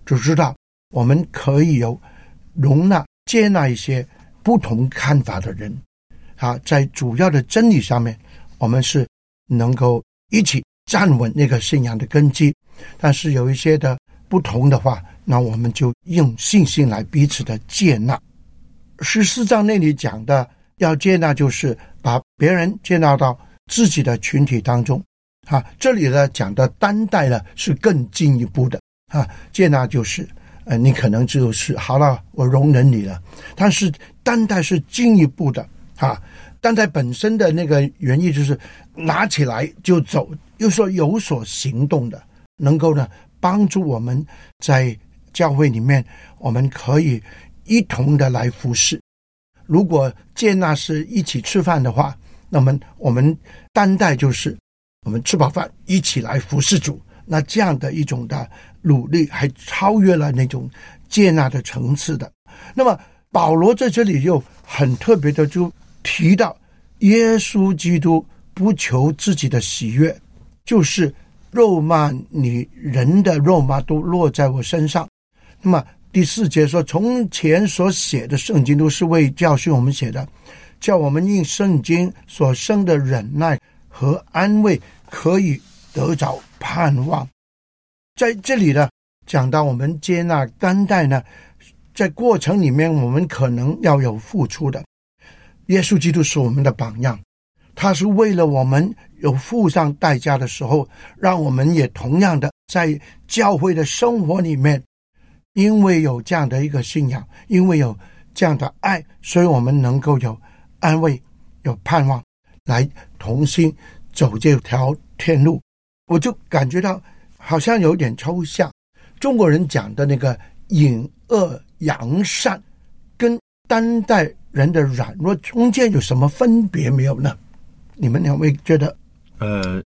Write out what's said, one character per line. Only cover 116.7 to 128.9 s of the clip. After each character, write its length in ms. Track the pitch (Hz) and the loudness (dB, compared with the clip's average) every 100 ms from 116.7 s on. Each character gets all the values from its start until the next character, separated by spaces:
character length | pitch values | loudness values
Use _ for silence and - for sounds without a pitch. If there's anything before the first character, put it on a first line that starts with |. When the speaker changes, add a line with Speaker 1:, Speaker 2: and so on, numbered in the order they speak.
| 175 | -2
Speaker 1:
到 200 | 190 185 - - - - | -4 -6 -12 -20 -20 -16
好 200 | - 160 | -4 -2
像 220 | 226 226 | 0 2
有 160 | 165 180 | 2 2
点 220 | 135 131 | -2 -4
抽 260 | 143 180 | -6 -6
象， 260 | 160 - 160 - _ _ - - | -4 -4 -6 -6 _ _ -20 -6
中 160 | 277 247 | -2 2
国 120 | 180 | 4
人 160 | 151 165 | 2 0
讲 280 | 135 101 107 | -4 -6 -4
的 100 | 139 | -2
那 120 | 139 | 0
个 200 | 131 120 - - - | -2 -4 -12 -20 -4
隐 400 | 175 147 117 131 _ - | 2 2 2 -6 _ -2
恶 320 | 226 175 127 - - | 0 0 -4 -18 -8
扬 440 | 180 127 117 165 190 | -6 -4 -4 -2 -2
善， 360 | - - 190 - - - - - - | -2 -4 -4 -12 -20 -20 -20 -20 -2
跟 240 | 240 233 _ _ - | -2 -2 _ _ -2
担 320 | 226 226 233 | 0 0 0
待 280 | 208 214 147 - - | 0 0 0 -6 -8
人 180 | 143 143 | 0 2
的 120 | 165 | 2
软 340 | 139 123 110 143 | 0 -2 -6 -4
弱 160 | 165 196 | -4 -4
中 340 | - 240 240 | -4 0 2
间 180 | 226 240 | 2 2
有 80 | 160 | 2
什 160 | - 127 | 0 0
么 100 | 143 | 0
分 400 | - 247 226 208 | 2 2 2 2
别 220 | - 131 | -2 0
没 160 | 135 135 | 0 0
有 120 | 123 | -2
呢？ 160 | 143 - - - - - - - | -4 -6 -14 -20 -20 -20 -20 -4
你 140 | 135 | -2
们 120 | 131 | 0
两 160 | 160 143 | 0 0
位 140 | 156 143 - | 0 0 2
觉 120 | 156 | 2
得？ 160 | 147 | 2